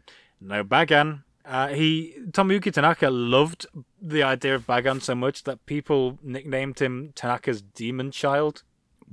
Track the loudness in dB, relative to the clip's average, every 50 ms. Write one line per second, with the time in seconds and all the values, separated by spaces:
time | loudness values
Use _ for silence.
0 | _ -20 -20 -20 _ _ _ _ -12 -6 -4 -4 -2 2 4 4 4 6 6 4
1 | 4 4 -2 -8 -14 _ _ _ _ -6 -4 -2 -2 -2 0 0 2 2 2 0
2 | -4 -8 -14 -14 -14 -4 0 0 2 2 2 2 0 0 0 4 4 4 4 4
3 | 2 2 2 2 0 4 4 4 4 4 0 _ -18 -18 _ -18 -20 _ _ _
4 | -12 -4 0 0 2 2 0 0 0 0 0 0 0 0 0 2 2 0 -2 -2
5 | -2 -4 -2 0 0 -2 -2 -4 -8 -8 -10 -10 _ -6 -6 -6 -2 2 2 2
6 | 2 0 -2 -6 -12 -10 -10 -10 -8 -4 -4 -2 -2 -4 -2 -2 -2 -2 -2 -6
7 | -10 -12 -14 -8 -4 -4 -4 -2 -2 -4 -4 -4 -8 -16 _ -8 -6 -6 -4 -4
8 | -6 -6 -6 -2 -2 0 2 2 0 0 -4 -6 _ _ _ _ _ _ _ _
9 | -20 -20